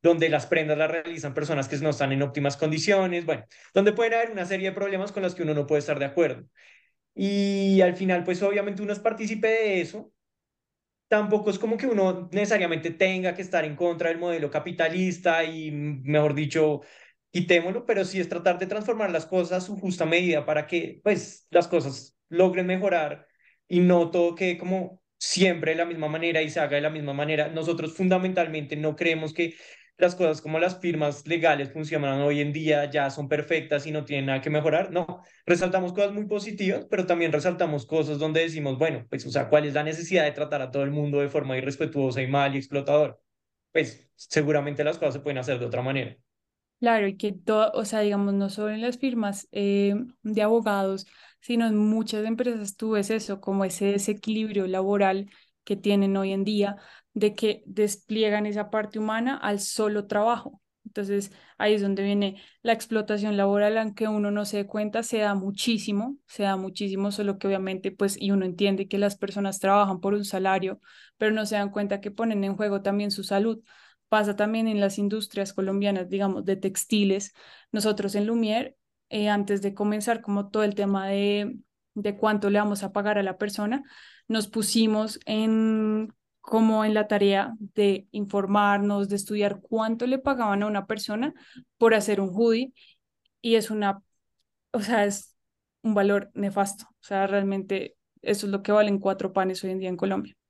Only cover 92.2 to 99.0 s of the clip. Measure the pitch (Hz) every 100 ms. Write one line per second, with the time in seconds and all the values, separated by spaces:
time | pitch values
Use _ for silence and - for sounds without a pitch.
92.2 | 196 180 233 226 262 _ - _ _ _
93.2 | _ _ 220 226 220 214 202 202 _ _
94.2 | _ _ _ _ _ 240 202 233 202 202
95.2 | - _ _ _ _ _ 226 208 196 202
96.2 | 202 - 202 196 196 - - _ - 196
97.2 | 196 202 196 196 196 196 - _ _ _
98.2 | - 202 202 196 202 208 208 196